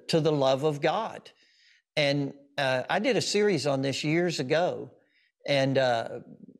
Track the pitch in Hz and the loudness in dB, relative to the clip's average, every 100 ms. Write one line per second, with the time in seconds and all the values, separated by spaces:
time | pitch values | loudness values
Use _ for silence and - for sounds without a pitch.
0 | - 170 156 151 135 135 156 143 156 175 | -2 0 2 2 4 2 0 0 0 -2
1 | 220 - - - _ _ _ _ _ - | -4 -8 -18 -20 _ _ _ _ _ 0
2 | 143 143 139 - - - 135 131 - 170 | 2 2 -2 -6 -12 -4 0 0 0 0
3 | 220 202 - 202 208 175 139 139 135 131 | 0 0 0 0 2 2 0 -2 -2 -4
4 | 156 160 175 156 131 156 175 117 - - | -2 0 0 -2 -2 0 0 -4 -10 -18
5 | _ _ _ _ - 143 135 135 131 117 | _ _ _ _ -2 0 2 2 2 2
6 | 113 123 - - - - | -2 -10 -14 -20 -20 -18